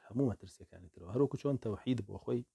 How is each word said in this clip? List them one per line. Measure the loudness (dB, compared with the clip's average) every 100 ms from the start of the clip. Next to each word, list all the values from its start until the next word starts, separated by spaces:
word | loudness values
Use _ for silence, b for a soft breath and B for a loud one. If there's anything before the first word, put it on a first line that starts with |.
| -4
هەموو | 2 2
مەترسیەکانی | 2 -8 -20 -20 -20 -20
ترەوە. | -16 -2 2
هەروەکو | 2 2
چۆن | 0 0
تەوحید | 0 -2 0 0 0
بۆ | -8
خۆی | -2 -2 -2